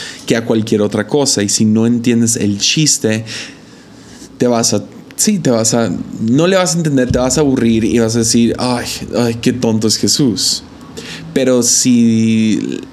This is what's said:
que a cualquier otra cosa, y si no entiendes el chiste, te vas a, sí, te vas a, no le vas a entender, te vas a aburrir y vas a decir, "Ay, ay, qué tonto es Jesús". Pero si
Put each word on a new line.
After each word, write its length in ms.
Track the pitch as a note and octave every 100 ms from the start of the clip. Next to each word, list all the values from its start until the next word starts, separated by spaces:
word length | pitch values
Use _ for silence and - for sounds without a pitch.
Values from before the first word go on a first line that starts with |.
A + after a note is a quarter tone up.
| - - -
que 100 | A#2
a 80 |
cualquier 380 | A#2 A2+ G#2+ G#2+
otra 240 | G#2 G#2+ G#2
cosa, 360 | D3 C#3 -
y 60 | G#2
si 160 | -
no 220 | A2 A2 A#2
entiendes 500 | A#2+ A#2 A#2 A#2 -
el 220 | G#2+ G2+
chiste, 680 | - - D3+ - A2 A2 A2 - - - - - - - - - - -
te 80 | B2
vas 280 | A#2 A#2
a, 100 | G2+ - - -
sí, 240 | - - G3+
te 120 | C3+
vas 240 | A#2 A#2
a, 160 | A#2+ A2+ - - - A2
no 180 | C3+ E3+
le 100 | F#3+
vas 180 | F3
a 40 | E3
entender, 340 | D#3 C3+ A#2+
te 60 | B2
vas 200 | B2+ D#3
a 40 |
aburrir 420 | C#3+ B2+ A#2 A2+
y 140 | G#2+ A#2
vas 180 | A2+ A#2
a 40 |
decir, 340 | A2+ A#2+ A#2 -
"Ay, 280 | B2+ B2 A#2 - - A2
ay, 180 | A#2+ A#2
qué 120 | C3
tonto 340 | A#2+ A2+ A2 A2
es 100 | -
Jesús". 680 | G#2 - C3+ F#2 - - - - - - - - -
Pero 300 | C#3 B2+ B2
si 1160 | A#2 - C3 A#2+ A#2 A2+ A2+ A2 A2 E2 A#1+ - -